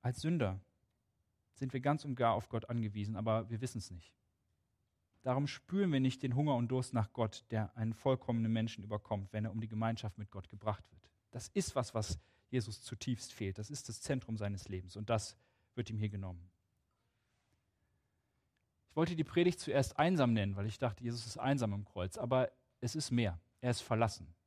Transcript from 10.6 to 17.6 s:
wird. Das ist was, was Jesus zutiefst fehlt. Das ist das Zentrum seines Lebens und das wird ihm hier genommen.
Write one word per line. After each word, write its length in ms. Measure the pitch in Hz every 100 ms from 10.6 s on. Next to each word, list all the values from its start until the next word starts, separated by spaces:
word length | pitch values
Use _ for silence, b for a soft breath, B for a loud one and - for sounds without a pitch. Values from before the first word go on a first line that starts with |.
| 107 104 -
wird. 180 | - _ _ _
Das 180 | 117 -
ist 260 | - 185
was, 200 | - 120
was 240 | 113 104 85 b b b
Jesus 320 | 127 104 104
zutiefst 500 | - 110 - 120 -
fehlt. 240 | - 98 95
Das 140 | 107
ist 180 | 147 -
das 140 | 113
Zentrum 340 | - 135 - 110
seines 320 | 101 98 -
Lebens 280 | 92 90 101
und 120 | 107
das 300 | 113 - - _ _ _
wird 140 | - 110
ihm 100 | 110
hier 120 | 104
genommen. 400 | 101 95 90 90 _ _ _ _ _ _ _ _ _ _ _